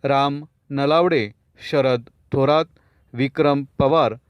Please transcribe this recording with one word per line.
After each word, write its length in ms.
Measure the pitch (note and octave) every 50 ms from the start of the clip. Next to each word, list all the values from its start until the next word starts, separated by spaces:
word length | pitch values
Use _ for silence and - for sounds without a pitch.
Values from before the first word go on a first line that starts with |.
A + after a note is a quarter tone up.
| -
राम 400 | C3+ C#3 C3+ C#3 C#3+ C#3+ C#3+ D3+ _ _ _ _ _
नलावडे, 600 | C#3 C#3 C#3 C#3+ D#3 E3 F3 F3+ E3+ C3+ G#2+ G#2 - _ _ _ _ _ - -
शरद 300 | - C#3+ C3 C3 B2+ A#2+ A#2+ - _ _ _ _
थोरात, 340 | - C#3+ C3+ C#3 D3 D#3 E3 _ _ _ _ _ _ _ _ _ -
विक्रम 500 | A#2 C3+ C#3 _ - D#3 C#3+ C#3+ C#3+ C#3 - _
पवार 360 | - C#3+ C3+ D#3 D#3+ C#3 A2 G#2+ B2+ _